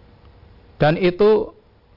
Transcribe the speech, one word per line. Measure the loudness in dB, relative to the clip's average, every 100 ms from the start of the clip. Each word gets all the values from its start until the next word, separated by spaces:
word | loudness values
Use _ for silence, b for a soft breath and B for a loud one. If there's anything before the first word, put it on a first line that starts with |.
| -20 -20 -20 -20 -20 -20 -16 -4
Dan | -2 0
itu | -2 0 2 0 -2 -14 _ _ _